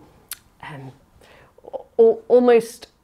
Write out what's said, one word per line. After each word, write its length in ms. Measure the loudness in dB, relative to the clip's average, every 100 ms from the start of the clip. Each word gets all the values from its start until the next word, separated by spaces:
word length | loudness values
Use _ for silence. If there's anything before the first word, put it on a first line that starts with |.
| _ _ -20 -20 _ _ -20
um, 140 | -18 -20 -20 _ _ _ _ _ _ -20 -18 -10 0
al-, 220 | 2 0 0
almost 580 | 0 4 0 0 -16 -20 _